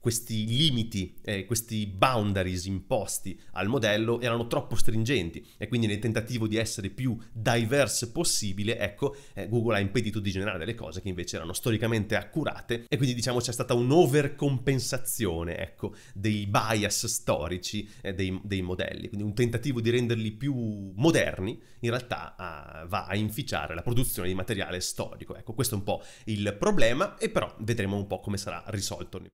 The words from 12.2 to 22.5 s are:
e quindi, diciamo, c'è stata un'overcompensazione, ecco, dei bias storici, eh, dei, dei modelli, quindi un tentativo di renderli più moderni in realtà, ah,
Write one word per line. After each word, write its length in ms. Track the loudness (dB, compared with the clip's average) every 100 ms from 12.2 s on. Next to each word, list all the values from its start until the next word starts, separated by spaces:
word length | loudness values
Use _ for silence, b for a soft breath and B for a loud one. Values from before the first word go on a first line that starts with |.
| -2 -2 -2 -4 -4 -6 -2
e 80 | 0
quindi, 200 | 2 0
diciamo, 240 | 0 0
c'è 100 | 0
stata 240 | -4 0
un'overcompensazione, 1800 | 2 6 6 8 6 2 0 0 2 2 0 0 -2 -2 0 0 0 -2 -4
ecco, 380 | -8 -6 -8 B B
dei 320 | -4 0 0 2
bias 600 | 0 2 2 2 0 -2
storici, 840 | -2 0 0 0 -4 -4 -6 -6 -8
eh, 140 | -6
dei, 260 | -2 -2 -2
dei 180 | -2 -2
modelli, 460 | 0 -2 -4 -6 -8
quindi 180 | -4 -4
un 80 |
tentativo 460 | 2 2 2 0 0
di 100 | 2
renderli 400 | 2 2 0 -2
più 240 | -4 -4 -2 -2 -4 -8
moderni 680 | 2 4 6 2 0 -4 -6 B B
in 100 | -2
realtà, 460 | -2 -4 -8 -8 -12
ah, 500 | -12